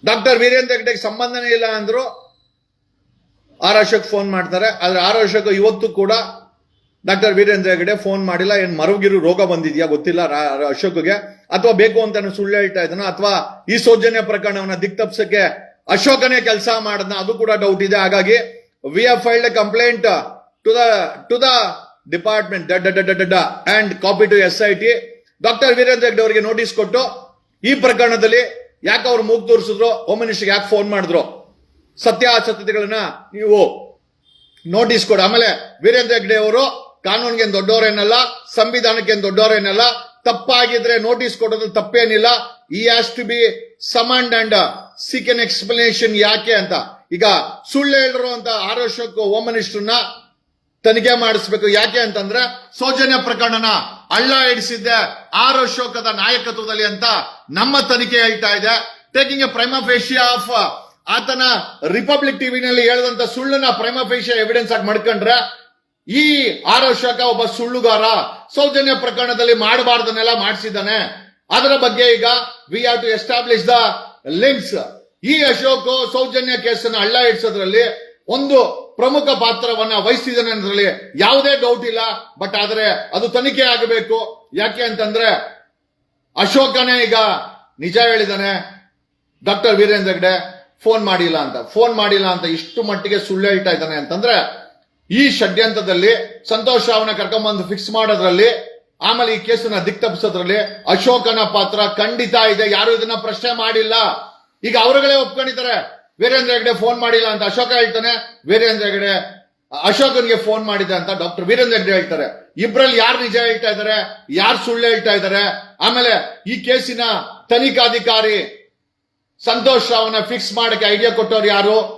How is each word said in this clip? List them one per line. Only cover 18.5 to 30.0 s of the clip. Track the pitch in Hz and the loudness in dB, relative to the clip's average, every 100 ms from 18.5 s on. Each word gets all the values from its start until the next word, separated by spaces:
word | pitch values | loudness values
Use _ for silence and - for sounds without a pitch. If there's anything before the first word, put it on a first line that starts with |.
| - _ _ - 160 | -12 _ _ -6 0
we | 240 | 2
have | 240 233 | 4 2
filed | 233 240 | 2 2
a | 220 | 0
complaint | 208 220 240 233 220 170 123 - _ _ | 0 2 2 2 0 0 -4 -14 _ _
to | - 226 | 0 2
the, | 240 214 170 - - | 4 2 0 -8 -4
to | 240 | 0
the | 262 247 202 165 - _ - | 2 2 0 -6 -18 _ -8
department, | 170 214 214 190 190 156 | -4 -2 -2 -2 -8 -2
da, | 185 | 0
da, | 180 185 | 0 0
da, | 190 | 0
da, | 175 | 0
da, | 185 | 2
da, | 185 156 - - | 2 0 -4 0
and | 208 208 - | 0 0 -2
copy | 190 196 208 | -2 2 4
to | 208 185 | 6 4
ಎಸ್ | 175 214 | 2 0
ಐ | 185 | 2
ಟಿ. | 220 233 - - _ _ 220 | 2 0 -2 -20 _ _ -2
ಡಾಕ್ಟರ್ | 226 269 240 | 2 2 4
ವೀರೇಂದ್ರ | 247 247 233 | 4 4 2
ಹೆಗ್ಡೆ | 208 220 | 2 2
ಅವರಿಗೆ | 214 214 | 2 0
ನೋಟಿಸ್ | 220 226 - | -2 -4 -2
ಕೊಟ್ಟು | 190 240 262 - - _ _ _ | -2 -2 -2 -8 -20 _ _ _
ಈ | 214 285 247 | -2 2 2
ಪ್ರಕರಣದಲ್ಲಿ | 214 240 226 220 233 247 - - _ 175 | 4 2 4 4 4 0 -6 -20 _ -2
ಯಾಕೆ | 226 254 | 0 0
ಅವ್ರು | 240 214 | 0 2
ಮೂಗು | 233 214 | 0 4
ತೋರಿಸಿದ್ರು, | 226 202 202 233 220 | 2 2 0 0 0